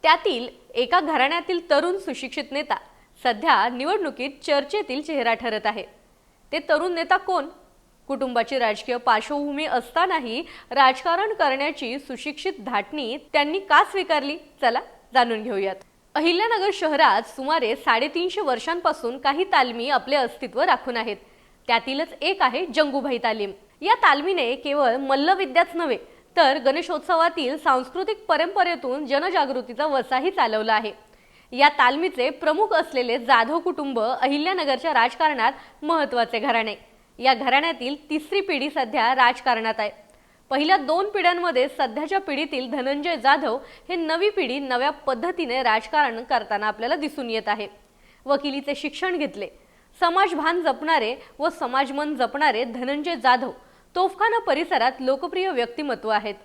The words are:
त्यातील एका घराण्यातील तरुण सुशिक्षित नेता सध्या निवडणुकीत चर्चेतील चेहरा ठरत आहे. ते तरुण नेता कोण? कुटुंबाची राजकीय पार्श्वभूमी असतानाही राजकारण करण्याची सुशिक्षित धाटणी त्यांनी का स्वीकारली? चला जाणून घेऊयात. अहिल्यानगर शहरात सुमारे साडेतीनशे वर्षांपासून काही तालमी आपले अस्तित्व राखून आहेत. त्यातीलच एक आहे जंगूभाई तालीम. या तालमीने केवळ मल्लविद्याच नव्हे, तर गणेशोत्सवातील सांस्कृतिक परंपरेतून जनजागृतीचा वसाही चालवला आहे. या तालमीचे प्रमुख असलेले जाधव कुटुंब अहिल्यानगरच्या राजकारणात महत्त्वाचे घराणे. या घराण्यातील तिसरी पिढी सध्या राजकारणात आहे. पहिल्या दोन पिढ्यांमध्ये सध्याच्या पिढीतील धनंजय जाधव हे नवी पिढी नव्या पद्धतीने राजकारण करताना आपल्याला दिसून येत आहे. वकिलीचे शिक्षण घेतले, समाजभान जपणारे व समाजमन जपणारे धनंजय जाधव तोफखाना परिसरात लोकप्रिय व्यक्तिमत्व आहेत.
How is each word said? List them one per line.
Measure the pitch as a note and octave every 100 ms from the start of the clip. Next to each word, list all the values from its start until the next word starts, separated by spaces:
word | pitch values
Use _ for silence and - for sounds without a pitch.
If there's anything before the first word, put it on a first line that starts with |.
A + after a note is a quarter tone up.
त्यातील | D#4+ E4+ G#4 C4 B3 - _ -
एका | B3 F4+
घराण्यातील | D#4+ D#4 C4 E4+ E4+ F4 E4+
तरुण | C#4+ E4+ F#4+
सुशिक्षित | F4+ C4 C4 - -
नेता | C4+ D4 F#3+ - _ _ _
सध्या | B3+ A3 D#4+ A#3+ A3
निवडणुकीत | B3 C#4+ G#4 E4 - C4 C#4 -
चर्चेतील | C#4+ C#4+ G#4 - B3+
चेहरा | D4+ D4+ A#3
ठरत | A3+ A#3 G#3+ G#3+
आहे. | A3 - - _ _ _ _ _
ते | D#4 D#4+
तरुण | D4+ F4
नेता | E4+ E4+ F#4
कोण? | F#4 F4+ C#4+ - _ _ _ _ _
कुटुंबाची | C4+ C4 A#3+ A3+ C4+
राजकीय | A#3 G#3 - A#3+
पार्श्वभूमी | A#3+ A3 A3 D4 D4 C#4+ D#4
असतानाही | B3 A#3 - F#4 E4+ B3 A3+ E4 - -
राजकारण | B3+ C4+ B3+ F4+ E4+ G#4+
करण्याची | G#4+ D4+ C4+ C#4+ D4+ B3 C4
सुशिक्षित | - B3+ D4+ D4 F#4+ E4
धाटणी | G#3 G#3 G3 D4+ A#3+ C4+ -
त्यांनी | D#4 D4 F4
का | G4 D4+
स्वीकारली? | G#4 G4 F4+ D#4 C#4 D4+ - _
चला | C4 A#3+ - - _
जाणून | B3 A#3+ A3
घेऊयात. | G#3+ G3+ G3 F#3+ - _ _ D4
अहिल्यानगर | D#4+ F4 A4+ A4+ F#4+
शहरात | F#4+ E4 D4 G3 G3 A#3
सुमारे | - C4+ D#4+ A#3 B3+
साडेतीनशे | - A#3 D4 E4 F4+ F#4
वर्षांपासून | F4 B3 A3 F4 E4+ D4+ A#3 B3+
काही | C4+ C#4+
तालमी | F#4+ E4 B3+ A3+ A#3+
आपले | C#4 - C4+
अस्तित्व | A#3+ - B3+ A3+
राखून | F4 B3+ - A#3+
आहेत. | A3+ G3+ - _ _ _ -
त्यातीलच | A#3 B3 C4+ D#4+ -
एक | D#4 F#4+
आहे | D#4+ A#3+ F4+
जंगूभाई | C4 D4+ C#4 C#4 B3
तालीम. | A#3 A3 G3+ G3 _ _
या | E4 A#4+
तालमीने | G4+ C#4+ D#4 F#4 A#3+ B3+
केवळ | D4 C#4+ C4+ A#3+
मल्लविद्याच | C#4 C4+ D4 F#4+ F#4+ B3+ E4+ E4+
नव्हे, | E4 A3 - - _ -
तर | D4 C#4+
गणेशोत्सवातील | B3+ C#4+ F4 D#4+ D#4+ E4+ E4 E4+ C4 D4+
सांस्कृतिक | E4+ C4 B3+ F4+ F#4+ G#4+ -
परंपरेतून | D#4 E4+ G4+ F4+ E4+ C4+ C4 D4
जनजागृतीचा | C#4 F4 F4 C#4+ B3+ A3 A#3 D4+
वसाही | C4+ B3+ C#4 D#4
चालवला | F#4+ A#3+ A3 G#3+
आहे. | A3 G#3+ - - _ _ _ _
या | B3+ C#4+
तालमीचे | D4 B3 C#4 F4 C4+ B3
प्रमुख | D4+ D#4 D#4 G#4+
असलेले | F4 D#4+ C4 B3 A#3+
जाधव | A#3 B3+ A3+ D#4+
कुटुंब | E4+ E4 C#4+ A#3+
अहिल्यानगरच्या | A3 C4 C4 C#4+ D#4+ F#4+ D4+ B3+ D#4+
राजकारणात | C4 A#3 - D#4 C#4 A3+ C#4 - _
महत्त्वाचे | D4+ E4 C#4+ B3 A#3 A#3
घराणे. | B3+ A#3 A3 G#3 - _ _ -
या | B3+
घराण्यातील | B3 C4+ C4 E4 D4 B3 C#4+ -
तिसरी | D4+ D4+ G4
पिढी | G4 D4 C#4
सध्या | D4 B3+ C4 A3+ C4
राजकारणात | B3 B3 - A#3 A3 A3
आहे. | G#3 - - _ _ _ _
पहिल्या | C4+ D4+ F#4+
दोन | C#4 E4 G4+
पिढ्यांमध्ये | G#4 F4 F4 F4 B3+ C4+
सध्याच्या | - C4+ A3 D4+ G4
पिढीतील | G4 C#4 D#4 B3+ B3+
धनंजय | C#4 C4 C#4+ D4+ D#4+
जाधव | B3 C#4+ C4 B3 - - _
हे | F4
नवी | D#4+ D#4+ G4+
पिढी | G#4 C#4 C4
नव्या | C#4 B3 C4+
पद्धतीने | D4 - B3+ E4+ F4 D4+ B3
राजकारण | B3 A3 - D4+ C#4 A3+
करताना | A#3+ C4+ A3 G#3 G#3+
आपल्याला | G#3 A3+ D#4
दिसून | D4 D4 A#3+
येत | A3+ A3
आहे. | G#3 G#3 - _ _ _ _ C4+
वकिलीचे | C#4 C#4+ C#4 C#4 C#4
शिक्षण | D4+ D4 F#4 F#4
घेतले, | C#4+ G3+ G3 - _ _ _ _
समाजभान | F4 F4 G4 E4 D#4+ E4+
जपणारे | D#4+ C4+ D4+ D#4+ A3 C4 - _
व | D4+
समाजमन | E4 C#4+ C4 C4+ C#4 D4+ C#4+
जपणारे | A#3+ C#4+ D4+ A3
धनंजय | B3 A#3 B3 C#4+ D4+ E4
जाधव | B3 B3 B3 - - _ _ -
तोफखाना | F#4 F#4 A4 A#4
परिसरात | A4+ C#4 F4 D4+ A#3 A#3+
लोकप्रिय | B3+ C4+ F4 F#4 F#4+
व्यक्तिमत्व | C#4+ A#3 A#3 D4 A#3 A3
आहेत. | G#3+ G#3+ G3+